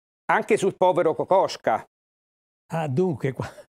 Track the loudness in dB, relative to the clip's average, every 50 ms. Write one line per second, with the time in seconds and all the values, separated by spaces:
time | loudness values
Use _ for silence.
0 | _ _ _ _ _ -2 0 0 2 0 0 0 0 -2 0 2 2 2 2 2
1 | 2 0 0 -2 0 2 2 2 2 0 -4 -4 -2 -2 -2 -2 -4 -10 _ _
2 | _ _ _ _ _ _ _ _ _ _ _ _ _ _ -6 -6 -4 -2 0 0
3 | 0 0 -2 -4 -4 -6 -6 -6 -10 -10 -12 -18 -20 _ _